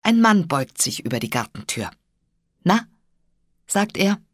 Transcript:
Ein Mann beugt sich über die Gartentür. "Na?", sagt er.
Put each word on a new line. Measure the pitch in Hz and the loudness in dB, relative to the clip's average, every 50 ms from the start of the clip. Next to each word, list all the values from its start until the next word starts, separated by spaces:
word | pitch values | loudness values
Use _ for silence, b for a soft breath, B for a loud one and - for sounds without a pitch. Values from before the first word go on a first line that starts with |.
Ein | _ 220 233 226 | _ 2 4 4
Mann | 226 226 214 202 165 | 6 6 4 4 2
beugt | 165 - 139 131 - _ - | 0 -2 -2 -2 -4 _ -6
sich | - - - - - | -4 -4 -4 -8 -6
über | 117 127 117 | -6 -4 -4
die | 120 110 | -4 -4
Gartentür. | - 127 113 - _ 104 101 - - 117 104 82 - _ _ _ _ _ _ _ _ _ _ _ _ _ _ | -4 -4 -4 -6 _ -16 -12 -10 -8 -8 -8 -10 -12 _ _ _ _ _ _ _ _ _ _ _ _ _ _
"Na?", | 175 196 226 226 _ _ _ _ _ _ _ _ _ _ _ _ _ _ _ _ | 2 2 2 0 _ _ _ _ _ _ _ _ _ _ _ _ _ _ _ _
sagt | - - 202 208 214 - | -4 -2 -2 -2 -2 -2
er. | - 196 196 208 196 _ _ | -2 0 0 0 -2 _ _